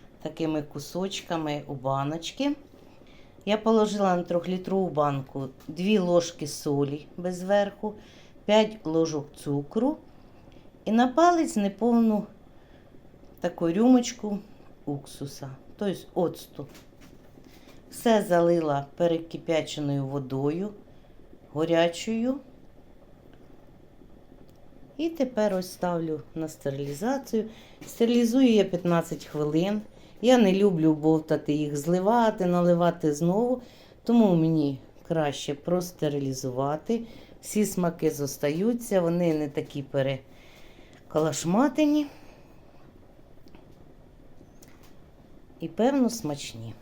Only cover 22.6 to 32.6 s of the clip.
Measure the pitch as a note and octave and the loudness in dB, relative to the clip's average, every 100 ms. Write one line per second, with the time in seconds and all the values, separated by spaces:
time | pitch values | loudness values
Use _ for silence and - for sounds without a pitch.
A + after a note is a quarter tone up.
22.6 | - - - - - - - - - - | -20 -20 -20 -20 -20 -20 -20 -20 -20 -20
23.6 | - - - - - - - - - - | -20 -20 -20 -20 -20 -20 -20 -20 -20 -20
24.6 | - - - - E4 E4 B3+ G#3+ G#3 F#3 | -20 -20 -18 -8 -6 -2 -4 0 0 0
25.6 | F3+ - F3+ E3+ E3 D3+ - D#3+ D#3+ - | -6 -6 -4 -2 -4 -6 -8 -10 -10 -8
26.6 | C#3+ C#3 C#3 C#3+ A3+ C4+ C4 A3 G#3+ - | -8 -6 -8 -6 -4 -4 -4 -4 -4 -10
27.6 | - - - - A#3 A#3+ A#3 C4 B3+ G#3+ | -20 -20 -8 0 2 4 4 6 6 6
28.6 | F#3+ E3+ F3 E3+ E3 D3+ - D3+ D3+ D#3 | 4 0 2 2 0 -8 -8 -4 0 0
29.6 | F#3+ G#3 - - - - A#3 B3 G3 F#3+ | 0 -2 -6 -18 -20 -2 4 6 6 6
30.6 | G3+ E3 D#3 D3+ D#3 D#3+ - D3+ - D3 | 4 4 4 4 4 2 2 -2 0 -2
31.6 | D3 C#3+ D3+ F3+ F#3+ A#3+ A3+ G#3+ F3+ F3 | -2 -4 0 0 2 4 2 2 0 2